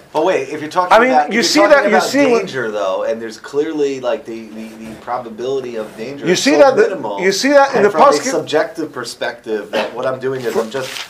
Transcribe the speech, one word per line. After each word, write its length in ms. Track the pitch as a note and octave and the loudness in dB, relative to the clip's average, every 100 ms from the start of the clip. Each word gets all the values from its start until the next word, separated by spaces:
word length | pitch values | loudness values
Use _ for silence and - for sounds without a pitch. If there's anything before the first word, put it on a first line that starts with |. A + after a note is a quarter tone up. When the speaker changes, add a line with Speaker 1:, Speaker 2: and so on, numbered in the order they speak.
| - | -8
Speaker 1:
But 140 | D#3 F3 | -2 0
wait, 240 | F#3+ - | 0 -2
if 100 | - | -8
you're 100 | D3+ | -6
talking 220 | F3 G#3 | -2 4
Speaker 2:
I 80 | A3 | 4
mean, 100 | B3 | 6
Speaker 1:
about, 220 | B3 - | 2 2
Speaker 2:
you 80 | G#3 | 0
Speaker 1:
if 60 | G#3+ | 2
Speaker 2:
see 120 | D4+ | 4
Speaker 1:
you're 80 | D4+ | 6
Speaker 2:
that, 40 | C#4+ | 6
Speaker 1:
talking 140 | - | 6
Speaker 2:
you 60 | G#3+ | 2
Speaker 1:
about 100 | G#3+ | 2
Speaker 2:
see 180 | C4+ C#4 | 2 4
what 80 | A#3 | 2
Speaker 1:
danger, 300 | F#3+ C3 A2+ | 0 -4 -4
though, 340 | G#2 G2 F#2+ | -2 -2 -2
and 160 | G#2+ A2+ | -2 -4
there's 180 | A2+ G#2+ | -6 -12
clearly, 600 | - C#3+ D#3+ D3+ C#3 C3+ | -8 -4 -2 0 -2 -2
like, 280 | B2 A2 - | -4 -4 -6
the, 200 | A2+ A2 | -12 -12
the, 200 | A2 A2+ | -14 -14
the 260 | A2+ A2+ A2 | -14 -16 -14
probability 760 | - B2 A#2 G#2+ B2+ C3+ A#2+ A2+ | -8 -8 -8 -8 -4 -4 -6 -8
of 200 | G#2+ - | -10 -10
danger 280 | A#2 C#3+ C3+ | -12 -6 -2
Speaker 2:
You 60 | |
Speaker 1:
is 80 | F3+ | 0
Speaker 2:
see 100 | C4+ | 2
Speaker 1:
so 60 | D4 | 6
Speaker 2:
that 180 | C#4 G3+ | 6 6
the, 60 | |
Speaker 1:
minimal, 380 | G#3+ F#3+ - G3+ | 2 0 -6 -2
Speaker 2:
you 120 | F#3 | 0
see 160 | F#3+ C4 | 0 4
that 220 | C#4+ C#4 | 4 4
in 80 | B3+ | 4
Speaker 1:
and 60 | G3+ | 2
Speaker 2:
the 40 | |
Speaker 1:
from 120 | D#3 | 4
a 20 | |
Speaker 2:
poskim 260 | C#4+ D3 B3+ | 4 4 0
Speaker 1:
subjective 600 | E3 - D3+ E3 - D#3 | -4 -2 -2 -2 -6 -8
perspective, 800 | B2+ A2+ - A#2+ A#2 A2+ G#2+ F#2+ | -8 -12 -8 -8 -8 -6 -6 -4
that 200 | A2 G#2+ | -4 -4
what 100 | A#2 C3 | -4 -6
I'm 140 | B2+ | -4
doing 220 | B2+ C3 | -4 -4
is 120 | A#2 | -4
I'm 160 | - A2 | -4 -4
just, 200 | C3+ C3 - - | -6 -8 -10 -12